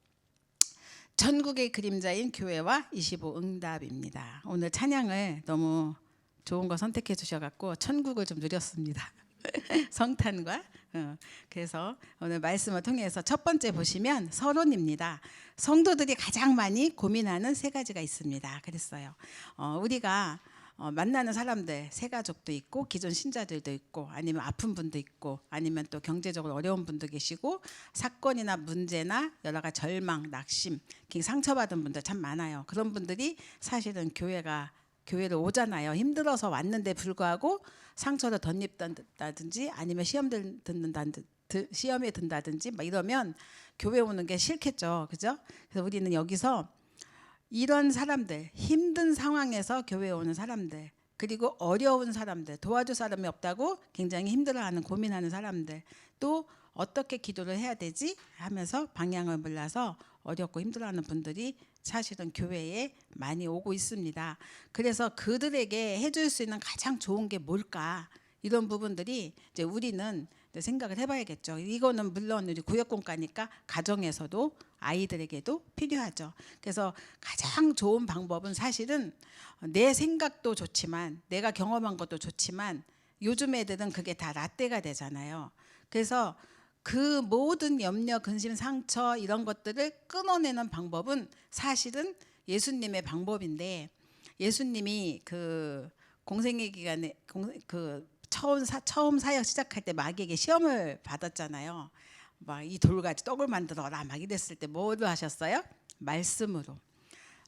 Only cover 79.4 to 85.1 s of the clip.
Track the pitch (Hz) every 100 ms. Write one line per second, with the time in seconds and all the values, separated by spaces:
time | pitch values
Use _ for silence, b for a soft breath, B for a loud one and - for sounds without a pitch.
79.4 | B B 165 160 247 262 311 330 302 -
80.4 | 240 220 - - 170 165 170 156 - 185
81.4 | 220 214 208 233 226 180 170 160 - -
82.4 | - 180 208 156 - b b b 208 240
83.4 | 277 254 202 190 208 185 180 175 160 147
84.4 | 151 - 247 233 156 139 139